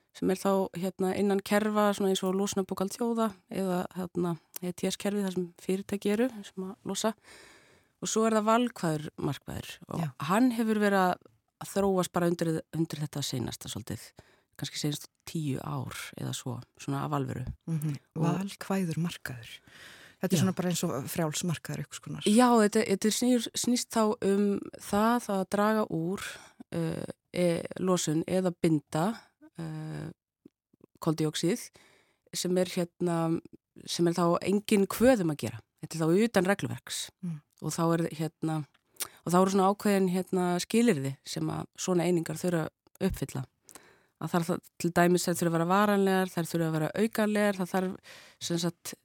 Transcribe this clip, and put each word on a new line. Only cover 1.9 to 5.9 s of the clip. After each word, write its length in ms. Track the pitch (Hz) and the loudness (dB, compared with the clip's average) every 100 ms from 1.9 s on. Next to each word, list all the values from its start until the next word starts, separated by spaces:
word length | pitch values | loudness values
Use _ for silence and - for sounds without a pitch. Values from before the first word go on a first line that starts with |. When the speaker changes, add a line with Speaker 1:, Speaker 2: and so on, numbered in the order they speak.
Speaker 1:
svona 160 | 202 196 | 4 2
eins 140 | 190 | 2
og 100 | 190 | 0
losunarbókhald 560 | 190 202 - 190 190 190 | 0 0 -2 -4 -2 -4
þjóða 420 | - 233 233 226 190 _ | -2 -2 0 -2 -4 _
eða, 360 | - 190 180 - | -4 -2 -2 -4
hérna, 420 | 180 180 - 175 165 _ - | -8 -6 -2 -2 -2 _ -10
E 120 | 180 | -8
T 160 | 175 190 | -4 -4
S-kerfið, 340 | - 208 208 | -2 -2 -2
þar 80 | 196 | -2
sem 200 | 180 175 - | -2 -6 -8
fyrirtæki 480 | - 190 196 | -4 -4 -2